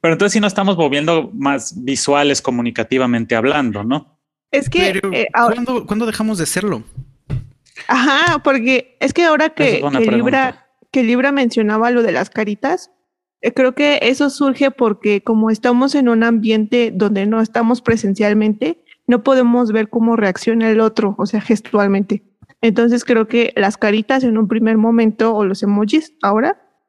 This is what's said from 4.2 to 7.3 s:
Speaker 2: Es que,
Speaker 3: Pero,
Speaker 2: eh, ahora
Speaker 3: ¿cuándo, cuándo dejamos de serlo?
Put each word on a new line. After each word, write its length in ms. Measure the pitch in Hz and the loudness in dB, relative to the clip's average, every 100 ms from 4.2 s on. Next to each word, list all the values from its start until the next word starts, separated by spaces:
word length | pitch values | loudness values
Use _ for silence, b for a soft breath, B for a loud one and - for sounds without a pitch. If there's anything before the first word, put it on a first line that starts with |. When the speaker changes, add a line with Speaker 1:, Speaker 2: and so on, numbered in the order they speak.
| _ _ _ | _ _ _
Speaker 2:
Es 180 | 277 269 | -4 -2
que, 240 | 349 359 190 | -2 -2 -2
Speaker 3:
Pero, 120 | 196 | -4
Speaker 2:
eh, 140 | 185 226 | -4 -2
ahora 220 | - 240 233 | 0 0 0
Speaker 3:
¿cuándo, 300 | 240 247 - | -4 -4 -4
cuándo 180 | 208 226 | -4 -4
dejamos 300 | - 220 208 | -4 -4 -2
de 60 | 156 | -4
serlo? 380 | - 208 139 - - - _ _ | -4 -4 -6 -8 -18 -18 _ _